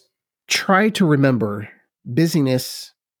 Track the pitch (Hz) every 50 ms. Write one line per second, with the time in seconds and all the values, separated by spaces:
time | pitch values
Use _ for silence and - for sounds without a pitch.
0 | _ _ _ _ _ _ _ _ _ - - - - - 190 190 214 220 - -
1 | 196 156 147 139 139 135 127 110 110 104 104 104 107 - - _ _ _ _ _
2 | _ - 123 135 165 165 170 165 139 131 127 127 - - - - - - _ _
3 | _ _ _ _